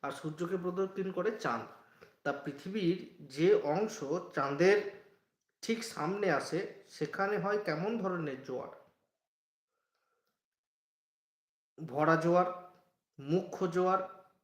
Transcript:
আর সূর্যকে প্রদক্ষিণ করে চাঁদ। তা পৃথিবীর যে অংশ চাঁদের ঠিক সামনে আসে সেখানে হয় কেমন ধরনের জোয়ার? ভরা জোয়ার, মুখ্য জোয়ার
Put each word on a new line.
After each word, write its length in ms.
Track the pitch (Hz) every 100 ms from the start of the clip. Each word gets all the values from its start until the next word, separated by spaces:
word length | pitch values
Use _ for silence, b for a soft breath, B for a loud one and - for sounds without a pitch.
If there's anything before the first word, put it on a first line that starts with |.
আর 100 | 139
সূর্যকে 440 | 139 156 156 170 185
প্রদক্ষিণ 560 | 175 175 190 - 190
করে 260 | 185 190 226
চাঁদ। 220 | 143 117 107 - b b b b
তা 100 | -
পৃথিবীর 920 | 139 - 135 190 208 175 185 - - 143
যে 280 | 135 170
অংশ 500 | 208 147 160 214 - 139 170 175
চাঁদের 720 | - 139 143 175 208 202 - - _ _ _ _ _
ঠিক 220 | - 226
সামনে 460 | - - 156 196 196
আসে 540 | 143 - 160 196 - -
সেখানে 500 | - 156 - 196 208
হয় 260 | 185 208
কেমন 340 | 196 156 190 233
ধরনের 460 | 190 180 156 131
জোয়ার? 240 | 131 127 - - - _ _ _ _ _ _ _ _ _ _ _ _ _ _ _ _ _ _ _ _ _ _ _ _ _ _ _ _ - 160
ভরা 300 | 135 156 160
জোয়ার, 560 | 165 175 180 - - - _ _ _ -
মুখ্য 500 | 139 175 185 - 185
জোয়ার 600 | 170 185 190 - - - _